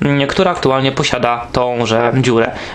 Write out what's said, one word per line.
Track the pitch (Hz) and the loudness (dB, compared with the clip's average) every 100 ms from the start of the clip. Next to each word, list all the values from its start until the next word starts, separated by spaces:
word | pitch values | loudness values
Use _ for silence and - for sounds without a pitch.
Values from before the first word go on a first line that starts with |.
mm, | 143 143 139 | 0 0 0
która | - 185 | 0 0
aktualnie | 175 139 131 135 | 0 0 2 0
posiada | 131 156 123 120 120 - | -2 -2 0 0 -2 -4
tąże | - 123 120 113 113 120 127 | -2 -2 0 0 0 2 2
dziurę. | 127 113 113 - - | 2 2 2 -2 -8